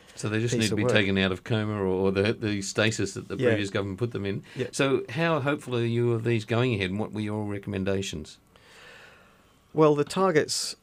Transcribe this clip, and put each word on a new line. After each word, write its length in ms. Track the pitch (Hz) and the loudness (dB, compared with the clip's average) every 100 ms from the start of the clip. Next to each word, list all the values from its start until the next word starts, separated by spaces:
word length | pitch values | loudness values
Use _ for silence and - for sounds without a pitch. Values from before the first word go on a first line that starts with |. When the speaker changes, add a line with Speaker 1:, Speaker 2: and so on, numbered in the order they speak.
| - - | -20 -8
Speaker 1:
So 140 | 110 | -4
they 100 | 110 | -2
just 140 | 117 | 0
Speaker 2:
piece 80 | 120 | 0
Speaker 1:
need 60 | 110 | 0
to 40 | 107 | 2
Speaker 2:
of 20 | |
Speaker 1:
be 60 | |
Speaker 2:
work. 100 | 117 | 2
Speaker 1:
taken 240 | 110 98 98 | 4 4 2
out 160 | 95 | 2
of 100 | 92 | 0
coma 300 | - 110 107 | -2 -2 0
or, 120 | 107 95 | 0 0
or 260 | 92 98 | 2 2
the, 180 | 95 101 | 2 2
the 300 | - 107 104 | 0 -2 -2
stasis 540 | 98 - 107 110 98 - | -4 0 2 2 -4 -6
that 120 | - | -8
the 80 | 98 | -2
Speaker 2:
Yeah. 140 | 123 | 0
Speaker 1:
previous 200 | 107 101 | 0 0
government 300 | 104 98 95 | -2 -4 -4
put 120 | 123 | -4
them 140 | 110 101 | -4 -4
in. 180 | 101 - 139 | -6 -8 -8
Speaker 2:
Yeah. 120 | 123 | -6
Speaker 1:
So 320 | - 139 131 - | 0 2 2 0
how 320 | 135 170 156 | -2 0 0
hopeful 340 | 139 147 127 120 | 0 -4 -2 -2
are 100 | 117 | 0
you 280 | 117 120 | 2 2
of 100 | 113 | 0
these 220 | 113 117 104 | 0 0 0
going 280 | 117 127 | 0 2
ahead, 160 | 104 92 | 2 0
and 80 | 98 | -2
what 100 | 107 | -4
were 80 | 107 | -4
your 240 | 104 107 | -4 -4
recommendations? 920 | 104 101 101 98 95 98 95 82 78 - _ - - - - - - - - _ _ _ _ | -4 -6 -6 -4 0 -2 -2 -8 -12 -16 _ -20 -20 -20 -20 -20 -20 -20 -20 _ _ _ _
Speaker 2:
Well, 200 | 156 156 | 4 6
the 120 | 147 143 | 6 0
targets 680 | 185 190 151 - - - - | 2 4 4 2 -2 -6 -6